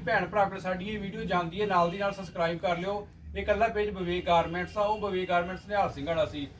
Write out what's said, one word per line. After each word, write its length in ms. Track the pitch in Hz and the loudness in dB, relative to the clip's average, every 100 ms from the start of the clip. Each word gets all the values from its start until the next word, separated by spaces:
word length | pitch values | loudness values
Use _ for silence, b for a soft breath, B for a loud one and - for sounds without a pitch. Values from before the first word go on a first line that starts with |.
| - | 0
ਭੈਣ 200 | 214 180 | 2 2
ਭਰਾ 180 | 208 | 2
ਕੋਲ 160 | 196 190 | 2 0
ਸਾਡੀ 280 | 185 180 196 | -4 -4 -4
ਇਹ 120 | 214 | -6
ਵੀਡੀਓ 240 | 196 214 | -6 -6
ਜਾਂਦੀ 360 | 180 180 170 180 | 0 0 0 -2
ਹੈ, 60 | 208 | 2
ਨਾਲ 240 | 180 170 | 4 4
ਦੀ 80 | 190 | 2
ਨਾਲ 140 | 202 | -2
ਸਬਸਕ੍ਰਾਈਬ 460 | 190 180 185 165 170 | -2 -6 -2 -2 0
ਕਰ 200 | 185 170 | 0 0
ਲਿਓ। 280 | 185 202 202 - - | -2 -4 -6 -14 -10
ਇਹ 80 | 196 | -4
ਇਕੱਲਾ 260 | 196 202 226 | 0 2 2
ਪੇਜ 200 | 196 208 | 2 -2
ਵਿਵੇਕ 360 | 190 175 175 180 | -2 -2 0 4
ਗਾਰਮੈਂਟਸ 520 | 170 165 175 170 208 | 4 4 -2 -4 0
ਆ, 40 | |
ਉਹ 280 | 208 214 202 | 0 0 -2
ਵਿਵੇਕ 180 | 185 180 | -2 2
ਗਾਰਮੈਂਟਸ 400 | 175 175 180 - | 2 0 -4 -2
ਨਿਹਾਲ 240 | 202 185 | 0 0
ਸਿੰਘ 140 | 139 143 | 0 -2
ਵਾਲਾ 200 | 165 147 | 0 0
ਸੀ। 220 | 147 139 - | -2 -8 -10